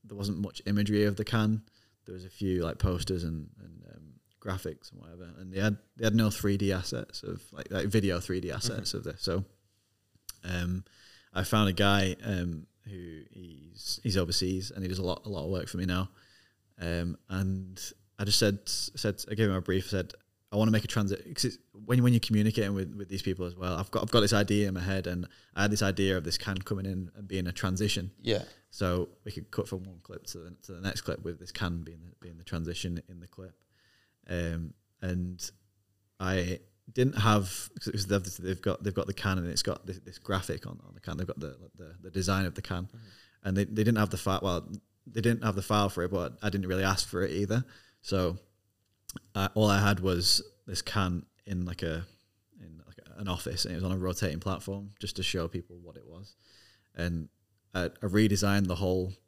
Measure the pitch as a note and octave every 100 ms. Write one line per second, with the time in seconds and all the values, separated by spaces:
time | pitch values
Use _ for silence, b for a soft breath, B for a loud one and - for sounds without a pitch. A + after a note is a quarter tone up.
0 | A2 G2+ G2+ F2+ G2+ - - G#2 G#2 G#2
1 | G#2 G2 G#2+ A2+ G#2+ A2 - b b b
2 | - F#2 F#2 - G2 F#2 E2 - F#2+ F2
3 | - F#2 E2+ D#2+ D2+ - E2 E2 E2 E2
4 | D2+ - _ _ - F#2 F2 D2 - -
5 | E2 E2+ F2 C2+ F#2 F#2+ G#2+ G#2 _ -
6 | A2 A2 A2 - G#2 G2+ G2+ F#2 - A#1+
7 | - - - F2 - C#2+ - F#2+ G2+ G#2+
8 | G2 F2+ F#2 F#2 F2 - A#2 G#2 - -
9 | - - - F2+ G2 _ _ _ _ _
10 | _ _ - - F2 F2+ F2 F#2 - B
11 | B B B F2+ F2 A2 G2+ F2+ G2+ G2+
12 | F#2+ F2 A2 F#2 F2 D#2 E2 _ - F#2+
13 | F2 D#2 - - F2 D2 D#2 F2+ - -
14 | A#2 F#2+ F2 F#2 F#2 F#2+ G#2 G2 F#2 F#2
15 | F2+ E2+ G#2+ F#2+ D#2 F#2 E2+ F2+ F#2 F2+
16 | F#2 b b b b b _ - E2+ E2+
17 | F2 E2+ _ F#2+ F#2+ F#2+ F#2 F#2+ - -
18 | _ - G#2 G#2 G#2 G2 - - - -
19 | G#2 G2+ - G#2+ G#2+ F#2+ E2 F#2 - G2
20 | F2+ - _ _ _ G#2 A2 G#2+ - A#2
21 | G2 G2 - D#3+ B2+ - _ G2+ G#2+ B2
22 | B2 A#2 - G#2+ G#2+ G#2+ G2+ G2 F#2 -
23 | F#2 F#2+ - F2+ F2+ F2 F2+ F2 G2+ -
24 | - A#2+ G2+ G#2 G2+ G#2 G2+ F#2 F#2 F#2+
25 | F2 F2+ F2 B B - G#2 G#2 G2 F#2+
26 | G2 F#2+ D2+ - - F#2 - G2+ F#2+ F#2
27 | F2+ - F#2+ F#2+ F2 F2 F#2+ F#2 G#2 G2
28 | F#2+ - A#2 G#2 - B B - F#2+ F2
29 | F2 _ G#2+ G2 - - - F#2+ F#2+ E2+
30 | - F2 - F2+ E2 F2 - F2 F#2+ -
31 | - - E2+ E2 F2+ - F2+ E2+ E2 E2
32 | E2+ - F2 E2 F#2 F2 E2 E2+ F#2 E2+
33 | - F2 F2 - F#2 _ _ b b b
34 | b b - F2 E2+ E2 D#2+ - _ _
35 | F#2 F2+ F2+ F2+ - _ _ _ _ _
36 | _ _ F#2 F#2 F2+ F#2 - _ - B2+
37 | B2+ B2 A2 G#2+ F#2 - - - - -
38 | G2 G2+ F#2 - F2+ F#2 G2+ - G2+ F#2+
39 | F#2+ - G2+ F#2 F2 - - - F#2 F#2
40 | - - - F#2+ - D2+ - - G1+ -
41 | - D#2 F2+ - D2 C2 - - D#2+ F2+
42 | F#2 F2 F#2 F#2+ F#2 - - F2+ G2+ B
43 | B B B B G2 F#2+ G2+ G#2+ G#2+ A2
44 | G#2 F2+ G2 F#2+ F#2 E2+ - - _ _
45 | - A2+ A#2 A#2 A2+ G2 - G#2 G2+ F2+
46 | F2+ F#2 D#2 - G#2 G2 F#2 F#2 F#2+ -
47 | - F#2 F#2+ E2 G2+ A2+ B2+ B B B
48 | - G2 F2 F2+ _ _ _ _ _ _
49 | - - _ G2+ G2 G#2+ G#2+ G2+ G2+ F#2+
50 | F#2+ F2 F2+ G2+ - _ - F2+ - G#2+
51 | F#2 F2 - _ - F2+ F2+ F2 E2+ D#2+
52 | F#2+ b b b _ _ E2 D#2+ - -
53 | - - G2 F2 - F#2 G#2 E2+ F#2 F#2
54 | F#2 F2+ F#2 D#2 G2 F2 - G2 G2+ -
55 | G2+ - F#2 F#2 E2 F2 - F2 F2 E2
56 | A#1 E2 G2+ _ b b b b b -
57 | F2 E2+ D2+ _ _ _ _ F#2 E2+ -
58 | G#2 G2+ G#2+ G2 G2+ G2+ F#2+ E2+ F#2 F#2
59 | F#2 G2